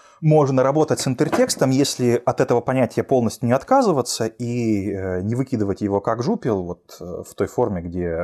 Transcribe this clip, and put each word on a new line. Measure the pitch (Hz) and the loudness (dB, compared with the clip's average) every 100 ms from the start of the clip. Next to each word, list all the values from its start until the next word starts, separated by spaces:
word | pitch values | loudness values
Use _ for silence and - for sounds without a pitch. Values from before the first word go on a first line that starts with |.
| - - | -20 -2
можно | 156 151 135 131 | 4 4 4 2
работать | 131 151 151 123 | 2 2 2 0
с | 135 | -2
интертекстом, | 123 156 - 254 - 131 | 0 0 2 0 2 2
если | 131 135 - 120 117 - | 2 0 0 0 0 0
от | 120 | 0
этого | 127 120 | 2 2
понятия | 127 131 117 - | 0 0 0 -2
полностью | - 131 113 - 120 | 0 0 0 -2 0
не | |
отказываться | 131 - 269 226 143 120 - 110 | 0 2 2 2 2 -2 -4 -6
и, | - 120 120 113 101 98 | -4 -6 -2 0 0 -2
э, | 98 95 92 | -4 -4 -4
не | 101 120 | -2 -2
выкидывать | 131 113 98 92 | -2 -2 -2 -2
его | 101 101 | 0 0
как | - 113 | 0 -2
жупел, | 135 233 135 98 | -2 -2 -2 -2
вот, | 87 90 _ - | -4 -10 _ -16
э, | 90 85 90 | -12 -12 -10
в | - | -6
той | 95 | -4
форме, | - 117 90 | -2 -2 -2
где | 87 90 87 82 | -6 -6 -4 -4